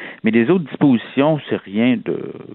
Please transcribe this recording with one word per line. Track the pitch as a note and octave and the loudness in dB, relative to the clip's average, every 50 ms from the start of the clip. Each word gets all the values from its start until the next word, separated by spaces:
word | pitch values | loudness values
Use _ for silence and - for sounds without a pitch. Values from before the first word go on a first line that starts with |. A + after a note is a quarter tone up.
| - - - - - | -8 -18 -14 -4 -2
mais | A2+ | 2
les | A2 A#2 A#2 B2 | 2 4 4 4
autres | F3+ G3 D#3 | 2 0 0
dispositions, | - - - - C#3+ B2 A2 - - - C3 C#3 D#3 D#3+ C#3+ - - | -4 -4 2 4 4 4 4 0 -2 -2 0 2 2 2 0 -2 -4
c'est | A2+ F#2 | -6 -6
rien | - F#2+ G2 G#2+ A#2 B2+ B2 G#2+ - | -6 -6 -2 0 2 2 2 0 -2
de, | - D#2 - - - - - - - - | -6 -6 -6 -6 -10 -14 -14 -16 -18 -18